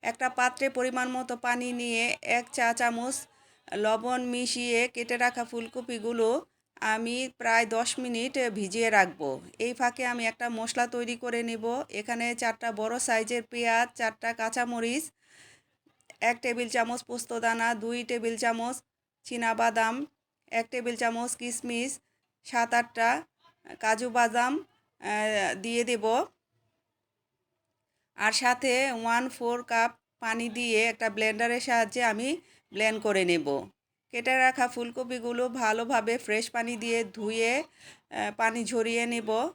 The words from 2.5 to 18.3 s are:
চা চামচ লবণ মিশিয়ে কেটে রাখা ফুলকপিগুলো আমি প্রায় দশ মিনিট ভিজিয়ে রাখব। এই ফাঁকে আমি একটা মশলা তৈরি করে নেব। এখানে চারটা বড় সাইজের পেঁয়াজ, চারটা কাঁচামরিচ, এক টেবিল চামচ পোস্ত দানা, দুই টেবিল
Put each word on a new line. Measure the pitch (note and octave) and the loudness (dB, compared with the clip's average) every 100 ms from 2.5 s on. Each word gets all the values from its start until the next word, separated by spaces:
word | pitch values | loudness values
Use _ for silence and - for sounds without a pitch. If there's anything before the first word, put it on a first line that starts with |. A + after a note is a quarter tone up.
চা | - A#3 | 0 2
চামচ | A#3 A#3+ A#3 B3 C4+ - _ _ _ - | 4 2 0 -2 -4 -8 _ _ _ -8
লবণ | G3+ G#3+ A3 A#3 B3+ | 0 2 2 0 -2
মিশিয়ে | B3 B3 B3 B3 A#3+ A#3 B3 | 0 -2 -2 -2 0 2 2
কেটে | A#3+ A#3 A#3+ | -2 -4 2
রাখা | B3 B3 | 2 0
ফুলকপিগুলো | A#3 A#3 A3+ B3+ A#3+ A#3 A3 A#3 A3+ C4+ - _ _ - | -6 -6 -6 -10 -6 -4 -2 2 2 2 -2 _ _ -4
আমি | A3 A3 A#3 A#3+ C4 _ | 0 0 0 -2 -4 _
প্রায় | A#3 A3+ A3+ | 4 4 4
দশ | A3+ A#3 - | 0 0 -2
মিনিট | B3+ A#3 B3 C4+ | -2 -2 -2 0
ভিজিয়ে | B3 G#3 G3 G#3+ A3+ | -2 -2 -4 0 4
রাখব। | G#3+ F#3 - D3 C3 F3 - | 6 4 2 -4 -4 -8 -6
এই | A#3 | -6
ফাঁকে | A#3+ B3 A#3+ B3 | 0 -2 0 -4
আমি | A#3+ A3+ | 0 -2
একটা | - A#3+ | -2 -6
মশলা | A3+ A3+ - A#3+ | -4 -4 -2 0
তৈরি | A#3+ A#3+ A#3+ | -2 -4 -4
করে | B3 A#3 | -2 -2
নেব। | A#3 A3+ A3+ B3 - | -2 -4 -2 -4 -4
এখানে | - G#3+ A#3 A#3 | -8 -4 -2 -2
চারটা | A#3 A#3+ A3 A#3 | -2 -2 -2 -4
বড় | G#3 A3 A#3+ | -2 -2 -2
সাইজের | - A3+ A3+ A#3+ | 0 0 2 -4
পেঁয়াজ, | A3+ A#3+ A#3 A3+ A#3+ | -4 -2 2 2 2
চারটা | - A3+ A3 A#3 | 0 -4 -2 -6
কাঁচামরিচ, | A#3 A3+ A3+ A#3+ A#3 A3+ C4 D#4 _ _ - - - _ _ _ _ _ - | -4 -4 -2 -2 -2 -2 -2 -4 _ _ -20 -20 -20 _ _ _ _ _ -2
এক | A3 A#3 | -2 0
টেবিল | C4 A#3 A#3+ | -2 -2 -2
চামচ | B3 A#3 A#3+ | 0 0 -2
পোস্ত | - A#3+ A#3 | -8 -10 -6
দানা, | A#3 A3+ A#3 A#3 | -2 0 2 0
দুই | A#3 A3+ A#3+ | 0 -4 -6
টেবিল | A#3 A#3+ A#3 | -4 -2 -2